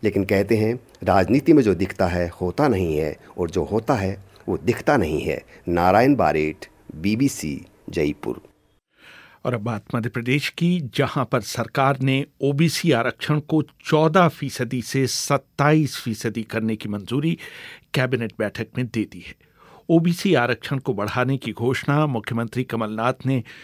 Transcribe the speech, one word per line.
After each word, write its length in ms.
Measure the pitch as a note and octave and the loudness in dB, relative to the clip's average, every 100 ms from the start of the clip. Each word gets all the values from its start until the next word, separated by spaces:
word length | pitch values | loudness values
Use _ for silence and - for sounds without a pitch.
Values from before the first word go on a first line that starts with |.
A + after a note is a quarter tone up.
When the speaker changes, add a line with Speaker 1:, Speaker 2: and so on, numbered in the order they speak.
Speaker 1:
लेकिन 200 | A2 G2 | 0 0
कहते 320 | F#2+ G2 G2 A2+ | 2 2 4 2
हैं, 240 | G#2+ B2 - _ | 2 -2 -8 _
राजनीति 480 | F#2 F#2+ F#2 B2+ - | 2 4 4 2 6
में 100 | D3+ | 6
जो 120 | A2+ | 6
दिखता 320 | F2 F#2+ - F#2 | 2 -2 0 0
है 220 | F2 F2 | 0 -4
होता 400 | - F2+ - C#3+ | -4 -6 0 2
नहीं 300 | G#2 F2+ D2+ | 2 0 0
है 180 | D#2 - - - | -2 -6 -14 -6
और 120 | F2 | -4
जो 140 | F2 | -2
होता 300 | D2+ G#2 A2+ | -2 -2 0
है 300 | C3 F#2+ G2 - - - | -2 0 -6 -14 -18 -6
वो 100 | G2 | -4
दिखता 380 | - A#2+ - C#3+ | -2 -2 2 2
नहीं 260 | E2 D#2 | 2 -2
है। 200 | - C#2 - - - | -4 -6 -8 -16 -2
नारायण 460 | E2+ F2+ G2 B2+ | 2 4 6 6
बारेट, 520 | C#3 E2+ D2+ D#2 D#2 - _ _ | 4 2 2 0 -4 -14 _ _
बीबीसी, 720 | D2+ F2 G#2+ C#3 - D#2 C#2 - _ - | -6 -2 0 0 -2 -8 -8 -12 _ -8
जयपुर। 520 | - D2 D2 - B1 - _ _ _ _ _ - - - _ | -2 -2 -2 -8 -8 -12 _ _ _ _ _ -20 -20 -20 _
Speaker 2:
और 100 | - | -6
अब 60 | A#2+ | -4
बात 240 | G#2 G#2+ - | -4 -8 -6
मध्य 140 | A#2+ A2+ | -6 -4
प्रदेश 400 | B2 A#2+ C#3 - | -6 -2 -2 -2
की, 420 | - E3+ F3+ C3 | -2 0 0 -4
जहां 300 | - - - | -2 -2 0
पर 160 | B2+ C3 | -2 -2
सरकार 600 | G2+ - A2+ - C3+ C3+ | -4 -8 -6 0 0 2
ने 260 | C3+ C3+ C#3+ _ | 0 0 -2 _
ओबीसी 520 | C#3 C#3+ E3 - E3+ | -2 2 2 2 2
आरक्षण 480 | B2 B2 - - D3+ | 2 0 -4 -2 -2
को 220 | D3 D#3 | 0 -2
चौदह 640 | D3 _ - D#3 D#3+ E3+ E3+ | -2 _ 0 2 4 6 4
फीसदी 540 | - C#3 - A#2+ B2+ | 2 -8 -6 -4 -4
से 240 | A2+ C3+ C3 | -2 0 0
सत्ताईस 960 | - - C#3+ _ - C#3 D#3 D3 - | -2 -2 -2 _ 0 4 4 2 -2
फीसदी 420 | - G#2+ A#2 A2 | -6 -4 -4 -6
करने 340 | G#2+ A2+ A2 A2 | -6 -4 -2 -4
की 120 | G#2+ | -6
मंजूरी 500 | G#2 G2 B2 D#3 E3 - - - - _ | -8 -4 -2 0 -2 -8 -18 -20 -20 _
कैबिनेट 380 | - B2+ B2 A2+ - | -2 0 0 -4 -4
बैठक 280 | G#2 - A2+ - | -6 -4 -8 -6
में 80 | B2 | -4
दे 180 | - | -4
दी 200 | G#2 F2+ - | -4 -6 -20
है। 240 | - _ _ - - _ | -20 _ _ -20 -20 _
ओबीसी 440 | E3+ E3 F3 G3 | 4 4 0 2
आरक्षण 440 | D3+ A#2+ A#2+ - C#3 | 2 2 -2 -4 -6
को 160 | - | -4
बढ़ाने 420 | G#2+ G#2 B2+ B2 C3+ | -4 -2 0 0 -2
की 160 | A2+ | -4
घोषणा 540 | G#2 A#2 B2 - C#3+ D3+ | -4 -2 -2 0 0 0
मुख्यमंत्री 580 | A#2+ G#2 A#2 A#2 B2+ | -2 -4 -6 -4 -4
कमलनाथ 500 | B2+ A2+ G#2+ G#2+ A#2 B2+ B2+ | -4 -4 -4 -2 -2 -2 -2
ने 160 | C3 - - | -2 -4 -16